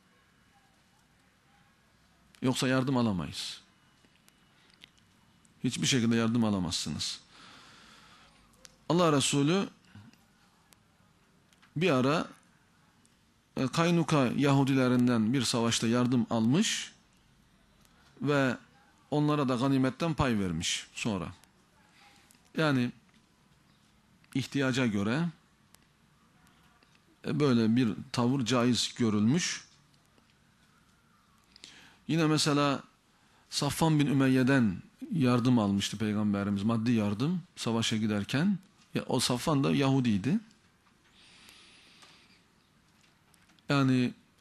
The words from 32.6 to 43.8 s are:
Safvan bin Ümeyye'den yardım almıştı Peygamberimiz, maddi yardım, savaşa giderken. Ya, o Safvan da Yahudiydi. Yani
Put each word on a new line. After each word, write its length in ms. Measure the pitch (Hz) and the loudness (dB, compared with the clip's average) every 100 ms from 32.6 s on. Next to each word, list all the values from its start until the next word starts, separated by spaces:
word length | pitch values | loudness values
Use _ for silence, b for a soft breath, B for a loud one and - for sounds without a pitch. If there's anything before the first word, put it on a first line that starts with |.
| 143 131 - _ _ _ b b b | 0 -2 -8 _ _ _ b b b
Safvan 500 | - 143 - 160 156 | -6 -4 0 2 2
bin 80 | 143 | 2
Ümeyye'den 760 | 143 135 131 127 139 113 90 - - 311 | 2 2 4 4 4 2 0 -10 -16 -6
yardım 480 | 190 123 123 120 123 | 0 2 2 4 2
almıştı 380 | 104 98 98 104 | 2 0 -2 -4
Peygamberimiz, 680 | 107 104 104 101 101 101 | -4 -2 -2 -2 -2 -2
maddi 280 | 104 117 113 | -2 -2 0
yardım, 500 | 117 104 101 139 180 - - | 0 0 -2 -4 -4 -8 -10
savaşa 420 | - 113 113 113 | -4 -2 -2 -2
giderken. 600 | 110 104 101 131 185 196 - _ _ | -2 -2 -2 0 0 -2 -6 _ _
Ya, 100 | - | -8
o 160 | - 131 | -4 -2
Safvan 440 | - 127 - 143 | 0 -2 0 0
da 120 | 143 147 | 2 2
Yahudiydi. 640 | 135 135 123 101 98 214 - _ _ _ _ _ _ B B B B B B B B B B B B B B _ _ _ _ _ _ _ _ _ _ _ - | 2 2 2 0 0 -2 -4 _ _ _ _ _ _ B B B B B B B B B B B B B B _ _ _ _ _ _ _ _ _ _ _ -2
Yani 440 | 143 | 0